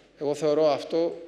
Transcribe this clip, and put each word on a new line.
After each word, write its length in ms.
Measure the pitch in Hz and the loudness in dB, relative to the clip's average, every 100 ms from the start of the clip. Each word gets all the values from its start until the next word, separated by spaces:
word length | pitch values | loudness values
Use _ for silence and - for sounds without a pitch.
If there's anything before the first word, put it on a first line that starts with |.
| _ _ | _ _
Εγώ 160 | 147 | -4
θεωρώ 360 | 147 156 147 156 | -2 0 4 4
αυτό 520 | 135 - 165 170 - | 2 -2 -2 -2 -4